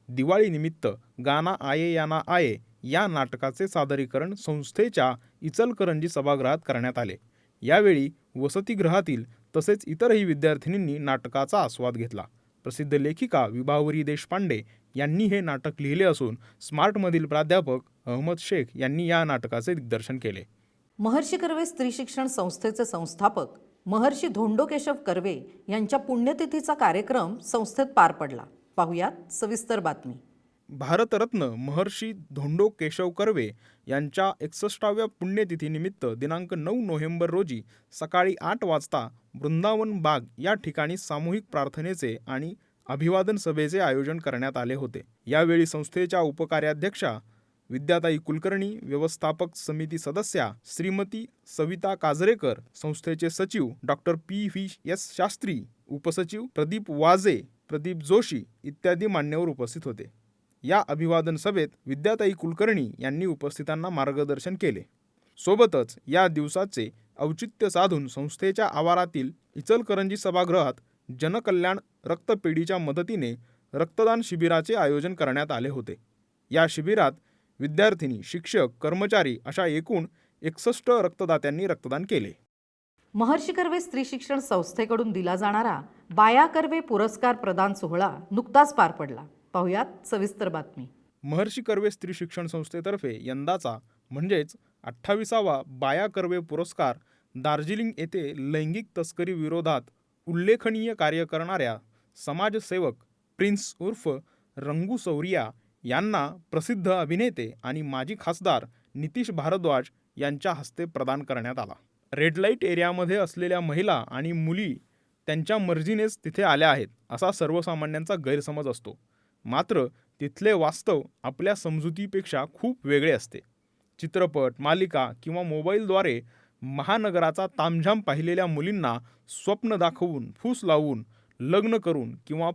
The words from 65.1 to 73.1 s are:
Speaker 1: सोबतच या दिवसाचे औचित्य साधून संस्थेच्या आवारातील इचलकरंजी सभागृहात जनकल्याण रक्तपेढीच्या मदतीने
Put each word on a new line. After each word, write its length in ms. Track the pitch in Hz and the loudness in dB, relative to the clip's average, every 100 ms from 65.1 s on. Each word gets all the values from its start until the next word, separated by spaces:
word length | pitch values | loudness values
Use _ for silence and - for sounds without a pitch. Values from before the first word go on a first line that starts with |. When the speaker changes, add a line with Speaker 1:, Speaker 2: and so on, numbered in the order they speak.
| _ _ - | _ _ -4
Speaker 1:
सोबतच 580 | 180 214 220 143 117 - - | 2 6 6 6 0 -6 0
या 200 | 165 185 | 4 4
दिवसाचे 600 | 151 147 185 196 131 110 - _ - | 4 -2 -2 -2 -4 -6 -8 _ -4
औचित्य 500 | 151 160 233 - 202 | -4 -2 -8 -2 0
साधून 380 | 226 190 160 131 | 4 4 2 -4
संस्थेच्या 600 | 135 143 - 196 196 214 | -6 -8 -2 -2 2 0
आवारातील 640 | 147 165 175 175 151 131 - _ 160 | 2 2 4 2 -2 -4 -8 _ -12
इचलकरंजी 600 | - 233 220 196 190 202 | 2 2 4 0 0 -2
सभागृहात 560 | 190 180 175 180 139 - _ _ - 127 | 0 2 4 4 2 -2 _ _ -16 -4
जनकल्याण 600 | 156 220 214 180 180 196 _ _ - | -2 0 2 2 2 -2 _ _ -6
रक्तपेढीच्या 720 | 170 - 208 170 160 170 185 | -6 0 0 2 0 0 -2
मदतीने 580 | 151 151 180 | 0 -2 -2